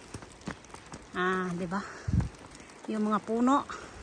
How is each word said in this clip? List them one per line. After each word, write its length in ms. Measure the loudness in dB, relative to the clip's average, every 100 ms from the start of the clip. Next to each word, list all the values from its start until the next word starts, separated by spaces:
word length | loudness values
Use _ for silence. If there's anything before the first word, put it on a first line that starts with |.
| -10 -14 -14 -12 -10 -10 -12 -16 -16 -16 -6 0
Ah, 320 | 2 2 0 -2
di 80 |
ba? 160 | -2 -2 -4 -6 2 2 2 -4 -16 -18 -18 -10 -2
Yung 160 | 2 4
mga 160 | 2
puno. 400 | 2 4 6 6 4 -8 -12 -14